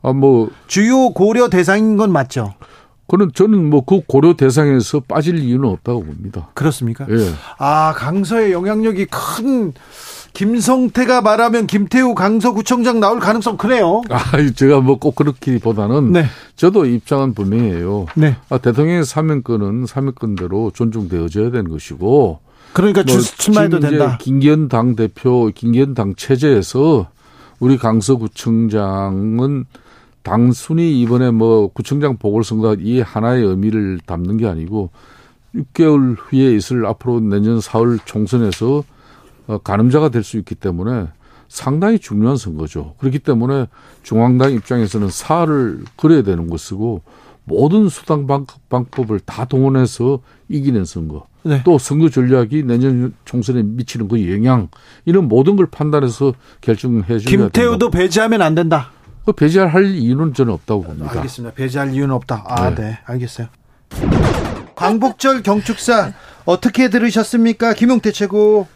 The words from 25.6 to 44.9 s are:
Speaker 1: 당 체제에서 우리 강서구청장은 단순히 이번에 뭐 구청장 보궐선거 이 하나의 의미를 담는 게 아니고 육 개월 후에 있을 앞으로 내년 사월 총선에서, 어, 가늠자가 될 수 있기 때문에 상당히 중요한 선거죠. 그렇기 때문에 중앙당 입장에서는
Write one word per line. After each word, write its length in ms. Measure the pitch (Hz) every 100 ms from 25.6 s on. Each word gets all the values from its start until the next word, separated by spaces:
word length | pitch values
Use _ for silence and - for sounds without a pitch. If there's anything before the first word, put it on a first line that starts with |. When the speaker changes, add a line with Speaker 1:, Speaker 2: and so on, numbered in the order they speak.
| 117 117 139
Speaker 1:
당 200 | 123 98
체제에서 960 | 95 - 131 147 120 92 131 156 139 87 _ _ _ - _
우리 180 | 123 131
강서구청장은 1900 | 117 113 104 131 110 - 123 113 113 104 98 95 98 95 107 113 131 143 123 - _ _ _ _
단순히 800 | - 104 123 123 - 160 170 139
이번에 300 | 120 123 127
뭐 380 | 113 113 113 101
구청장 480 | - 113 143 143 120
보궐선거 580 | 104 104 110 110 110 104
이 200 | 95 127
하나의 440 | 113 - 113 127
의미를 560 | 107 92 104 110 98 92 -
담는 320 | 85 87 110
게 80 | 110
아니고 440 | 82 82 107 92 _ - - _ _ _
육 180 | - 147
개월 440 | - 165 147 131 113
후에 360 | - 135 135 107
있을 280 | - 123
앞으로 360 | 107 110 123 120
내년 400 | 110 101 107 117
사월 380 | - 110 120 113
총선에서, 800 | - 107 104 123 110 90 113 143 147 _ _ - _ _ -
어, 120 | 104
가늠자가 500 | - 101 120 143 151
될 160 | 117
수 120 | 101 113
있기 180 | 95 -
때문에 500 | 98 87 101 123 85 - _ _ _
상당히 520 | - - 147 196 226
중요한 360 | - 104 113 135
선거죠. 580 | 98 78 78 80 73 -
그렇기 220 | 135 139
때문에 480 | - 120 123 139 131 _ - -
중앙당 500 | - 110 120 127 135
입장에서는 560 | 123 - 123 107